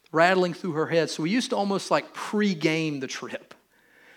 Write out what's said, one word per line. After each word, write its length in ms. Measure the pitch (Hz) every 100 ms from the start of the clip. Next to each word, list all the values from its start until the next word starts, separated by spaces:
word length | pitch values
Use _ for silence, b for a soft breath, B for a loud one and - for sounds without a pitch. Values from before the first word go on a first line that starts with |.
| _
rattling 420 | 160 170 185 180
through 180 | 160 -
her 140 | 151 147
head. 240 | 165 151
So 120 | -
we 80 | 156
used 200 | 240 -
to 60 | 208
almost, 340 | 202 196 -
like, 220 | 156 -
pre-game 880 | - - 208 208 170 156 160 160 143
the 60 | 131
trip. 480 | - 117 123 - - _ b b b b